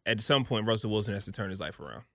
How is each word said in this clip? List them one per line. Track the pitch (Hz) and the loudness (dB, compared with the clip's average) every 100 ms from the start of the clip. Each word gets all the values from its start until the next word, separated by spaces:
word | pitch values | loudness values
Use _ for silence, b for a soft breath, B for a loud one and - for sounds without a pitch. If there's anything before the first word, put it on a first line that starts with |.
| - | -2
at | 110 | 0
some | - 139 | 4 4
point | 127 113 110 | 4 2 2
Russell | 110 107 | 2 2
Wilson | 107 104 | 0 0
has | 101 101 | -4 -6
to | |
turn | 101 98 | -6 -6
his | 95 | -4
life | 78 - | -6 -8
around. | 71 57 - | -12 -14 -16